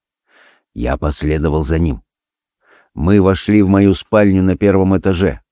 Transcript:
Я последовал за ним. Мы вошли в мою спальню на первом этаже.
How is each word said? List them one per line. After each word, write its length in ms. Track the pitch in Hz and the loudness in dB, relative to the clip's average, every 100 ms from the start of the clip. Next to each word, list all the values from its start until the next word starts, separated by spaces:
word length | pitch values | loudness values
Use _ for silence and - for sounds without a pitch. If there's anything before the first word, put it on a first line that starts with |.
| _ _ _ _ _ _ _ | _ _ _ _ _ _ _
Я 240 | - 60 67 | -10 -6 -4
последовал 640 | 76 - 73 78 78 76 | -6 -4 -4 -2 -2 -2
за 140 | 71 82 | -2 -2
ним. 240 | 82 64 _ _ _ _ _ _ _ _ _ | -2 -4 _ _ _ _ _ _ _ _ _
Мы 280 | - 80 101 | -6 0 2
вошли 400 | 95 95 - 107 | 2 0 0 2
в 60 | 95 | 2
мою 260 | 98 101 | 4 2
спальню 480 | 92 - 107 104 95 | 0 0 0 2 2
на 140 | 92 90 | 0 0
первом 420 | 101 95 95 95 | 0 2 0 0
этаже. 420 | 98 87 95 - _ | -2 -2 -2 -4 _